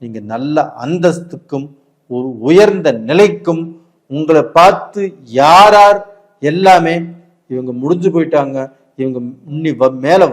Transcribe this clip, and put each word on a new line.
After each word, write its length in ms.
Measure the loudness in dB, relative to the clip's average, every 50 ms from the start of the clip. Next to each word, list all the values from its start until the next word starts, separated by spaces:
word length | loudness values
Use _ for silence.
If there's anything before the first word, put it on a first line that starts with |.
| -18
நீங்க 180 | -16 -14 -14 -12 -10 -10
நல்ல 320 | -8 -8 -4 -4 -4 -4 -4 -8 -12 -8
அந்தஸ்துக்கும் 840 | -6 -6 -2 0 0 -2 -2 -8 -14 -18 -20 -16 _ -10 -10 -10 -12 -18 _ _ _ _ _ _ _ -8
ஒரு 140 | -8 -8 -8 -10 -6 -2 2
உயர்ந்த 440 | 4 4 4 4 0 0 -2 -2 -4 -4 -4 -2
நிலைக்கும் 540 | 2 2 2 2 0 -4 -6 -6 -6 -6 -6 -10 -14 -18 _ _ _ _ _ _ -8
உங்களை 260 | -6 0 2 2 2 2 2 2 4
பார்த்து 440 | 4 4 4 2 -6 -12 -10 -8 -8 -8 -10 _ -20 -6 -2 2
யார் 360 | 4 6 6 6 6 6 6 6
யார் 200 | 6 6 4 2 -2 -10 -18 _ _ _ _ _ -6 -4
எல்லாமே 440 | -4 0 4 4 4 4 4 0 -4 -4 -6 -10 -14 -20 _ _ _ _ _ _ -10
இவங்க 220 | -10 -8 -8 -10 -8 -4
முடிஞ்சு 280 | -4 -4 -2 -2 -2 -2
போயிட்டாங்க, 420 | -2 -4 -2 -2 -2 -4 -4 -6 -10 -10 -10 -14 _ _ _ _ -8
இவங்க 180 | -8 -6 -6 -8 -10 -12 -14 -16 _ -14 -12
இன்னி 180 | -6 -6 -6 -2 0
வ-, 100 | 0 0 0 -2 -2
மேல 220 | 0 2 2 2 2